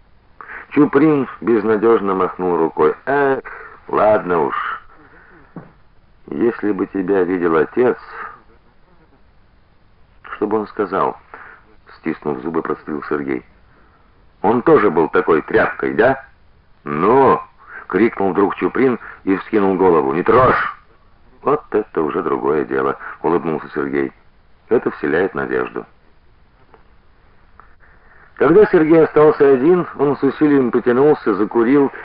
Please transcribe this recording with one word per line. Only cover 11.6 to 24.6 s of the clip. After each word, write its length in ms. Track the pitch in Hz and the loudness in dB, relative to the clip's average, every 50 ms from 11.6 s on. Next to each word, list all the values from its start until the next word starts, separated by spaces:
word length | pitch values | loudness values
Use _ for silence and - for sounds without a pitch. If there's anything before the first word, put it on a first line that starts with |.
| _ _ _ - _ - - - | _ _ _ -20 _ -20 -20 -12
стиснув 440 | - 82 76 - - 76 71 64 | -8 -8 -8 -8 -6 -8 -8 -6
зубы, 200 | 65 82 82 80 | -8 -6 -6 -6
процедил 400 | 76 - 76 - - - 78 71 - - | -4 -6 -8 -8 -8 -10 -10 -10 -8 -6
Сергей. 360 | 76 73 71 67 65 62 - _ _ _ _ _ _ _ _ _ _ _ _ _ _ _ _ _ _ _ | -6 -6 -4 -6 -8 -8 -8 _ _ _ _ _ _ _ _ _ _ _ _ _ _ _ _ _ _ _
«Он 200 | - 101 117 123 | -2 0 0 2
тоже 280 | - - 117 107 104 101 | 4 4 4 4 4 2
был 180 | 80 85 80 73 | 2 2 0 0
такой 340 | - - - - 82 76 | 0 -2 0 2 0 0
тряпкой, 520 | - - 87 90 85 - - - - 65 67 | 0 0 0 0 0 0 -4 -6 -6 -4 0
да?» 300 | 73 110 131 131 - - - - _ _ _ _ _ _ _ - _ - | 2 2 2 0 -2 -6 -20 -20 _ _ _ _ _ _ _ -20 _ -10
«Ну!» 560 | 73 73 73 185 202 123 135 135 113 87 - - - _ _ - - - - - - | -8 -4 -2 2 2 4 4 4 4 2 0 -2 -12 _ _ -20 -20 -20 -20 -12 -4
крикнул 440 | - 92 113 113 - - 98 95 | 0 0 0 0 0 -2 -4 -2
вдруг 220 | 87 - 101 90 - | 0 0 0 0 -2
Чуприн 420 | - 92 87 - - 131 131 120 - - - - - - | -4 -6 -4 -2 0 -2 -2 -2 -4 -8 -18 -20 -10 -4
и 120 | 92 98 | -2 -2
вскинул 400 | 90 - - - 107 98 95 95 | -2 -2 -4 -2 0 0 0 0
голову. 360 | 87 95 90 85 78 67 67 | 2 2 4 4 2 2 0
«Не 100 | 69 85 | -2 -2
трожь!» 540 | - - - - - - - - - - - - _ _ _ _ _ _ _ _ _ - - - | 0 2 4 4 4 2 0 0 -4 -8 -10 -14 _ _ _ _ _ _ _ _ _ -20 -20 -8
«Вот 220 | - 123 147 151 - - | -4 -2 -2 -2 -4 -4
это 320 | - 107 107 - - 80 | -4 -4 -4 -2 -4 -4
уже 200 | 78 71 65 92 | -4 -2 -4 -4
другое 420 | 80 73 69 62 62 69 76 76 65 | -4 -2 -4 -2 -2 -2 -2 -2 -2
дело», 340 | 57 65 65 65 - - - - - - - | -2 -4 -4 -2 -4 -6 -6 -12 -18 -16 -6
улыбнулся 460 | - 78 85 87 - 82 78 71 - 73 - | -4 -2 -2 0 -2 -2 -6 -6 -8 -8 -8
Сергей. 380 | 73 69 67 67 71 67 65 - _ _ - _ _ _ _ - _ | -6 -6 -4 -2 -4 -4 -4 -8 _ _ -20 _ _ _ _ -20 _